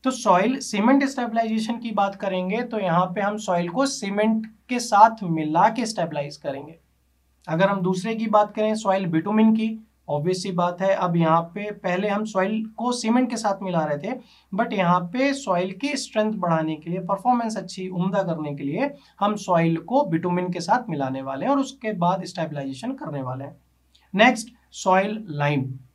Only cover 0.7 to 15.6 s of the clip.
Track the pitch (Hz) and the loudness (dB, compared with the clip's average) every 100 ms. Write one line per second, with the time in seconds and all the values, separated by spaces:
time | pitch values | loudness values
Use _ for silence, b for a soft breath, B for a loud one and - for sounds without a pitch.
0.7 | 202 226 277 269 - 233 226 226 220 220 | 2 4 4 2 -2 -2 0 0 -2 -2
1.7 | 233 233 202 196 196 196 185 185 220 240 | -4 -4 0 0 -2 -4 -2 -2 -4 -4
2.7 | 226 190 170 185 180 202 214 208 175 170 | -2 0 2 2 0 -2 -2 -2 -2 0
3.7 | 175 277 - 196 202 214 220 - - - | -2 -2 -2 -4 0 2 2 -4 -16 -6
4.7 | 247 233 202 226 226 180 160 151 160 214 | -4 2 8 8 8 -2 0 2 4 4
5.7 | 226 220 - 160 151 143 - 151 139 147 | 2 -4 -2 -4 -4 -6 -8 -8 -8 -12
6.7 | 165 _ _ _ _ _ _ - 160 196 | -18 _ _ _ _ _ _ -4 2 2
7.7 | 196 180 185 226 226 220 214 208 - 214 | 2 0 0 -2 -2 4 4 4 0 0
8.7 | 220 208 190 180 160 202 214 220 220 220 | 0 0 0 2 0 2 6 6 6 0
9.7 | 220 - _ - 147 160 185 196 175 175 | -4 -14 _ -4 -2 0 -2 -2 0 -2
10.7 | 175 190 - 180 170 160 165 170 208 208 | 0 0 2 2 2 2 0 -4 -8 -10
11.7 | 208 190 180 208 208 220 190 190 220 220 | -6 -4 -2 -2 -2 -4 -2 -2 -4 -6
12.7 | - 240 247 220 247 254 226 214 190 190 | -6 -4 -4 0 0 0 -2 -2 -4 -2
13.7 | 170 151 147 185 262 B B B 190 - | -2 -2 -4 -6 -8 B B B -4 -2
14.7 | 202 175 180 175 247 269 269 - 180 | 0 2 2 0 0 0 -2 -2 0